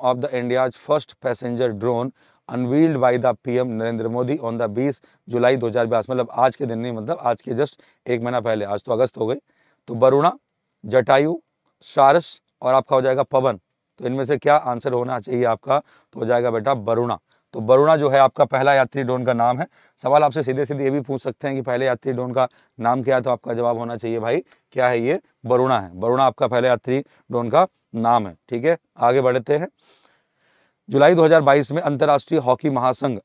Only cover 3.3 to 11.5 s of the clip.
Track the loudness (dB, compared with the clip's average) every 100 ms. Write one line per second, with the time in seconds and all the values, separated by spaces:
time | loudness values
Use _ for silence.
3.3 | -2 -2 -2 -2 -4 -4 -4 -4 -4 -4
4.3 | -4 -6 -4 -4 -2 -4 -6 _ _ -8
5.3 | 0 2 2 -2 -2 -2 -2 -2 -4 -4
6.3 | 0 -2 -2 -6 -6 -8 -8 -8 -4 -4
7.3 | -4 -6 -4 -4 -6 _ _ -6 -4 -2
8.3 | -4 -2 -4 -4 -6 -4 0 0 -2 -4
9.3 | -4 -10 _ _ _ -12 2 4 4 2
10.3 | -2 _ _ _ _ -2 0 4 4 2
11.3 | -2 -10